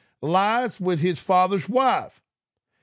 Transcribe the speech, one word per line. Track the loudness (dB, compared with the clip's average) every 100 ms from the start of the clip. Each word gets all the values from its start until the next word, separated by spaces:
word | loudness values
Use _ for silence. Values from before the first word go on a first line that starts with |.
| _ -10
lies | 0 0 2 0 -2 -4
with | -2 0
his | 0 -2
father's | 0 2 2 -2 -2
wife." | 0 2 0 -4 _ _ _ _ _ _ _